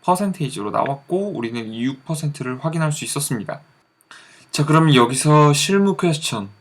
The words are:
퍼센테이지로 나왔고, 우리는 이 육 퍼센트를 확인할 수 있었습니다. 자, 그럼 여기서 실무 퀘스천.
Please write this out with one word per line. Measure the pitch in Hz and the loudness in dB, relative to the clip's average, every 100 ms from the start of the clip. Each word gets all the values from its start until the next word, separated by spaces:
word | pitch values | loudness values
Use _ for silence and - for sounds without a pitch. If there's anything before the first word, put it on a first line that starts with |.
퍼센테이지로 | - 180 202 185 139 - 104 | 0 0 0 -4 -6 -6 -6
나왔고, | 104 127 139 _ 117 104 | -2 -2 -4 _ -4 -4
우리는 | 113 117 117 113 | -6 -6 -6 -8
이 | 110 | -4
육 | 123 135 - | -6 -6 -8
퍼센트를 | 156 156 143 127 127 | -6 -6 -6 -8 -6
확인할 | 160 165 156 | -6 -2 -2
수 | 151 | -2
있었습니다. | - - 143 120 95 - _ _ _ _ _ - - _ _ | -6 -6 -4 -6 -6 -12 _ _ _ _ _ -20 -20 _ _
자, | - 147 | -2 2
그럼 | 156 160 | 4 6
여기서 | 131 120 131 151 151 147 | 6 4 2 4 6 6
실무 | 143 - 196 196 190 | 4 2 2 2 2
퀘스천. | 180 151 - 113 101 - | 0 0 -4 -6 -10 -14